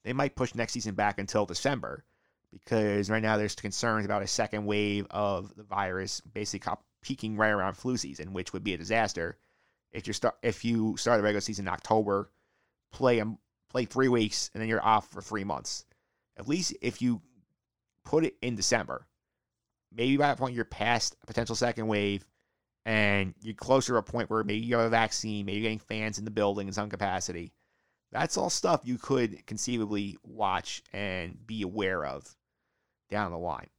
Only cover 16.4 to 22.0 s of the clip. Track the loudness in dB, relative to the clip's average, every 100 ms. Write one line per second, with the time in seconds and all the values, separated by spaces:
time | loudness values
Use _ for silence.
16.4 | -4 -2 -2 -2 -4 0 0 0 _ _
17.4 | _ _ _ _ _ _ 0 2 2 -2
18.4 | -4 -2 2 2 0 -8 -10 _ _ _
19.4 | _ _ _ _ _ -2 2 4 4 2
20.4 | -2 -2 -4 0 2 2 0 -6 -6 -4
21.4 | -2 0 0 0 0 2